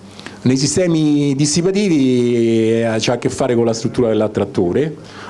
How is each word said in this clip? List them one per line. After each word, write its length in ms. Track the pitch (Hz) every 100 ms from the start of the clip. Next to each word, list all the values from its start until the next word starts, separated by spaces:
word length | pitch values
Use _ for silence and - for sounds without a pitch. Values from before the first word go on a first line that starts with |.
| - - - -
nei 140 | 123 131
sistemi 760 | 143 - 180 160 151 147 143
dissipativi, 1500 | 135 147 175 175 196 208 156 131 123 120 120 117 113 113 113
eh, 140 | 113 113
c'ha 140 | 113
a 40 | 120
che 120 | 135
fare 240 | - 135 117
con 80 |
la 80 | 117
struttura 340 | 113 117 120 117
dell'attrattore, 840 | 110 107 104 101 - 87 110 160 156 - - -